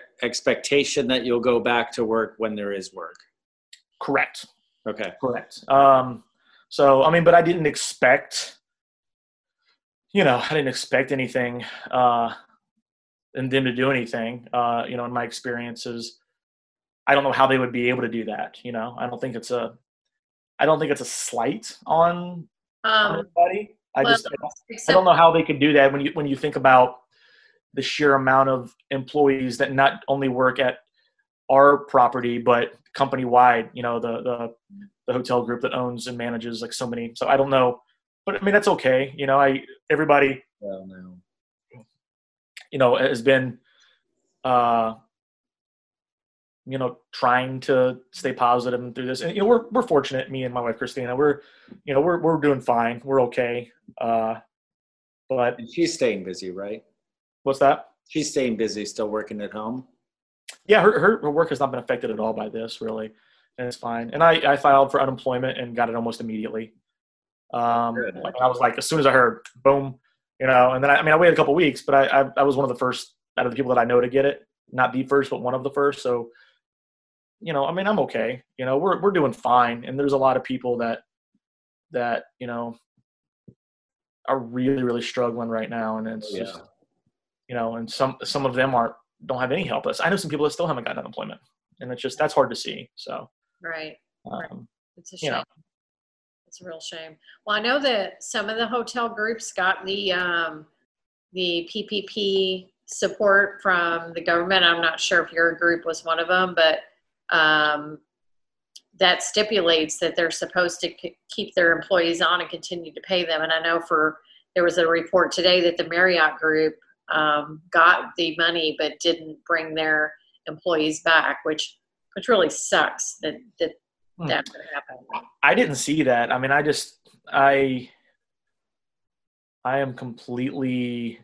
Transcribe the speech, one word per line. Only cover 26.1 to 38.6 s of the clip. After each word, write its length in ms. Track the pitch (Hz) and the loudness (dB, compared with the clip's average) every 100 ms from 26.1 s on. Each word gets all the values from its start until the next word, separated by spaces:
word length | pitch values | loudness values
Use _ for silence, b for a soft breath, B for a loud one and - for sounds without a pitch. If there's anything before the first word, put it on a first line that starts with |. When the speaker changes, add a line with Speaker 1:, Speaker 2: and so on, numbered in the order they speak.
Speaker 2:
when 120 | 165 147 | -4 -4
you 80 | |
think 220 | 135 151 143 | -4 -4 0
about 440 | 135 127 127 - _ b b b b b _ | 6 6 6 2 _ b b b b b _
the 80 | - | -8
sheer 320 | 131 - 147 | -6 0 4
amount 340 | 139 131 131 135 | 4 4 4 4
of 260 | 131 120 - _ | 0 -4 -16 _
employees 680 | 135 131 147 143 135 131 113 | -8 -4 2 2 2 -2 -2
that 160 | 139 | -2
not 280 | 135 139 - - | 2 2 2 -4
only 200 | 139 135 | -2 0
work 280 | 123 127 127 | 2 0 2
at 200 | 127 - _ _ _ _ _ _ - | -2 -2 _ _ _ _ _ _ 2
our 260 | 135 143 143 | 6 8 6
property, 640 | - 135 120 127 120 120 | 2 2 2 2 -4 -2
but 340 | 117 120 117 - _ | 2 2 2 -8 _
company-wide, 760 | - 135 131 127 120 123 117 113 | -4 -2 -2 2 6 6 4 0
you 80 | 127 | -6
know, 180 | 120 117 | -4 -4
the, 220 | 117 117 | -4 -6
the, 320 | 123 120 117 - _ 101 101 _ - | -6 -6 -8 -12 _ -20 -20 _ -6
the 40 | |
hotel 300 | 123 127 127 | -4 0 0
group 180 | 117 120 | 0 -4
that 140 | 123 | -4
owns 320 | 131 123 120 120 | -4 -4 -6 -10
and 100 | 123 | -8
manages, 460 | 120 117 117 117 | -6 -6 -8 -10
like, 100 | 113 | -10
so 140 | - 123 | -8 -8
many. 260 | 117 117 117 | -6 -8 -6
So 120 | 131 | 0
I 80 | 139 | 2
don't 140 | 139 | 4
know, 320 | 135 123 123 _ _ _ _ | 2 2 0 _ _ _ _
but 160 | - 202 | -8 -2
I 40 | |
mean, 100 | 196 | 2
that's 120 | 202 | 4